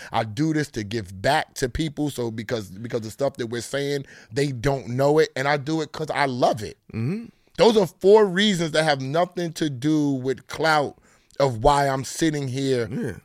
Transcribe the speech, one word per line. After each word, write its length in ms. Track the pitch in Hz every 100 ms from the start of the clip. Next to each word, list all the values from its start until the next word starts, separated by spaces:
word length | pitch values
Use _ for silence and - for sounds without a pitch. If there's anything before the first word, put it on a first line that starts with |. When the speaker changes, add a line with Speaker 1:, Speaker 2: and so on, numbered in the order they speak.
| -
Speaker 1:
I 140 | 113
do 280 | 110 104 160
this 140 | 151 147
to 100 | 113
give 380 | 104 117 92 95
back 320 | 135 151 - -
to 120 | 127
people. 420 | 151 160 147 147
So 200 | - 117
because, 400 | 113 107 117 92
because 320 | 92 117 120
the 80 | 107
stuff 240 | - 139 131
that 100 | 117
we're 140 | 120
saying, 460 | - 139 143 143 135 - -
they 180 | 120 147
don't 360 | 123 139 135 101
know 300 | 123 143 156
it. 100 | 151 127
And 100 | 139
I 120 | 147
do 240 | 131 160
it 100 | 151
'cause 160 | - 151
I 140 | 139 143
love 360 | 123 180 113
it. 160 | 95 - -
Speaker 2:
Mm-hmm. 320 | 110 117 208 226 _ _ -
Speaker 1:
Those 180 | 214 214
are 100 | 180
four 400 | - 190 220 208
reasons 460 | 180 214 170 165
that 120 | 156
have 160 | 156 139
nothing 500 | 131 160 180 180 170
to 140 | - 160
do 400 | 123 147 156 143
with 340 | 135 131 127 -
clout 500 | - 160 151 127 - _ _ _ -
of 200 | 139 110
why 280 | 143 143 143
I'm 140 | 135
sitting 440 | 123 - 160 147 135
here 400 | 131 135 123 110
Speaker 2:
Yeah. 220 | 131 143 87